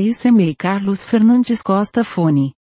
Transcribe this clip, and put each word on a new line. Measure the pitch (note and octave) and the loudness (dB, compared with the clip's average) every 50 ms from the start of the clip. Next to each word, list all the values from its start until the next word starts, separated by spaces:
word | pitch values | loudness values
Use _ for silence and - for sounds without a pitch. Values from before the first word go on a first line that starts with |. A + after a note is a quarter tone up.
| G3 | -2
e | A3 A#3 | -2 -2
Semei | - - B3 A#3+ A3 F#3 D#3+ D3 | -2 0 2 4 4 2 2 -2
Carlos | - - F3+ G3 G3+ G3 G3 G3 F#3+ - | -4 -4 -4 -4 -4 -4 -4 -4 -6 -6
Fernandes | - - A3+ G#3+ A3+ A#3+ B3 B3 - A#3+ A3 - | -2 0 2 4 4 4 2 2 0 -2 -4 -2
Costa, | - F#3+ G3 G#3 - - A#3 A#3 | -2 0 0 0 -2 -2 -2 -4
Fone | - - - E3+ D#3+ D3+ C#3+ C#3 C#3 - _ | -2 -2 -2 0 2 2 2 0 -2 -4 _